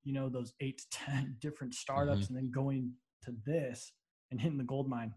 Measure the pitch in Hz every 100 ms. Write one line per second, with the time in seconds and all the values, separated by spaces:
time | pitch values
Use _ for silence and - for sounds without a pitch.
0 | 139 135 131 127 117 - 135 135 - -
1 | - 135 135 123 151 151 131 123 - 139
2 | 143 135 101 127 131 127 135 135 123 123
3 | _ _ - 120 107 165 135 123 - _
4 | _ _ _ 123 160 143 123 135 135 123
5 | 113